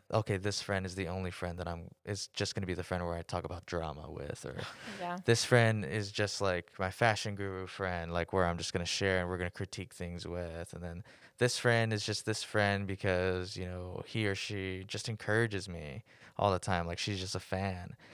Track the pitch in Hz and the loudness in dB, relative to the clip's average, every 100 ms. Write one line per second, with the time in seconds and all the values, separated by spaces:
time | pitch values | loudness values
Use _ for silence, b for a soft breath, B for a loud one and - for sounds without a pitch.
0 | - 110 104 98 101 98 - 98 92 92 | 0 0 2 0 0 -2 0 0 0 -2
1 | 85 95 92 - 87 87 85 85 82 - | -2 -2 -4 -4 -4 -4 -4 -4 -6 -12
2 | - 101 - - 104 - 92 87 87 92 | -6 -6 -4 -2 -2 -2 -2 -2 -2 0
3 | 87 85 85 90 82 87 - 87 80 73 | 0 -2 -2 -4 -4 -8 -4 -4 -4 -6
4 | 76 76 71 - - - - - - 196 | -10 -8 -8 -8 -8 -8 -8 -10 -12 -8
5 | 175 180 147 117 - 123 113 110 80 107 | -6 0 6 6 8 8 8 6 0 -2
6 | 101 104 104 - 98 90 - - 92 - | -2 0 0 2 2 2 -2 -4 -2 4
7 | 117 107 110 98 98 95 92 - 95 87 | 4 4 0 -4 -4 -6 -8 -4 -2 -2
8 | 85 85 85 95 87 85 85 92 85 - | -2 0 2 4 4 2 -2 -2 -2 2
9 | 98 92 87 90 87 - 98 - 90 - | 2 4 2 0 -2 -4 -8 -8 -10 -8
10 | 87 87 85 87 85 82 85 85 87 85 | -8 -6 -6 -6 -6 -8 -10 -10 -10 -10
11 | - B B B 117 - 123 117 113 107 | -12 B B B 2 4 4 6 4 2
12 | - 104 - 107 - 107 101 101 98 95 | 0 -2 -2 -4 0 4 4 4 0 -2
13 | 101 90 92 92 90 98 90 90 90 90 | 2 2 4 0 -2 -6 -6 -6 -8 -8
14 | - 113 104 98 - 104 95 92 95 107 | -6 0 0 0 -2 -4 -4 -6 -6 -6
15 | - 110 - 107 117 101 90 85 76 87 | -6 -4 0 2 2 0 -6 -8 -8 -10
16 | - B B B 101 92 - 90 85 85 | -14 B B B 4 4 2 0 0 -2
17 | - 98 92 92 - 95 98 92 92 - | -2 -2 -4 -6 -4 -2 -2 -4 -8 -16
18 | B | B